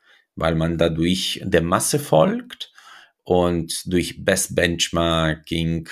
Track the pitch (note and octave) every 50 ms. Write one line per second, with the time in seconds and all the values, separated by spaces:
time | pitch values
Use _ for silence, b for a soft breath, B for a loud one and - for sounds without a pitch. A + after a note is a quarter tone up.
0 | b b b b b b b - D#2+ D#2+ E2 D#2+ D#2+ E2+ E2+ E2 E2+ E2+ D#2+ D#2
1 | E2 F2+ F#2 F#2+ - - - - - F#2 F#2 E2 E2 E2+ F#2 A#2 B2 - - C#3+
2 | - - D#3 D#3 - F#3+ A3+ B3 - - - - - - B B B B B B
3 | B B B B _ - F2+ F2+ F2 F2 F2 E2+ D#2+ - - - - F#2+ F2+ F2
4 | E2 D#2 - - - - F#2+ F#2+ - - - F2+ F2 F2 E2+ E2 - - - E2
5 | E2+ E2 E2 E2 D#2+ D#2 D#2 D#2 - - E2+ E2 E2 E2 E2 E2 D#2+ -